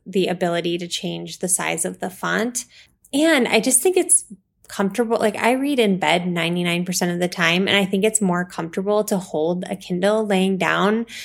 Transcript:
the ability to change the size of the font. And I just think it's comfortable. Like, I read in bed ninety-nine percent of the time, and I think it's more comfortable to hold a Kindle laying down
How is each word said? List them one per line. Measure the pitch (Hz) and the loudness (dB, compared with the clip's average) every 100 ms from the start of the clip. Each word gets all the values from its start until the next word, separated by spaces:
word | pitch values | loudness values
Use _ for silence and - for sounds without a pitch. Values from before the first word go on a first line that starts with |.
| - | -4
the | 190 180 | 0 0
ability | 180 175 170 170 175 | 0 0 0 -2 -4
to | 175 | -4
change | - 175 170 170 - | -6 -6 -8 -10 -8
the | 180 | -4
size | - 160 165 185 | -2 -2 -4 -6
of | 185 | -6
the | 185 | -10
font. | 185 170 180 233 247 - - - _ - | -6 -4 -2 -2 -6 -10 -16 -20 _ -6
And | 277 320 294 220 | 0 2 2 2
I | 220 | 2
just | 262 - | 2 2
think | 381 370 | 4 2
it's | 349 - - 196 _ _ - | 2 0 -2 -16 _ _ -10
comfortable. | - 196 196 226 233 | -2 0 0 0 2
Like, | 214 - | 0 2
I | 220 | 0
read | 262 285 262 | 2 0 2
in | 208 185 | 2 2
bed | 156 175 180 | 2 2 0
ninety-nine | 170 165 175 175 175 175 | 0 0 0 0 0 -2
percent | 180 175 | -2 -2
of | 175 | 0
the | 180 | -2
time, | - 165 180 196 | 2 2 4 4
and | 202 | 2
I | 190 | 2
think | 196 | 2
it's | 220 220 | 0 2
more | 190 175 185 | 0 0 -2
comfortable | - 165 196 196 208 214 | -6 -6 -4 0 0 0
to | 196 | -2
hold | 190 156 160 180 185 | -2 -2 0 -2 -4
a | 190 | -8
Kindle | - 175 196 220 214 | -6 -2 2 2 2
laying | 190 190 185 | 2 2 0
down | 160 165 190 220 233 - | 0 2 2 0 -4 -10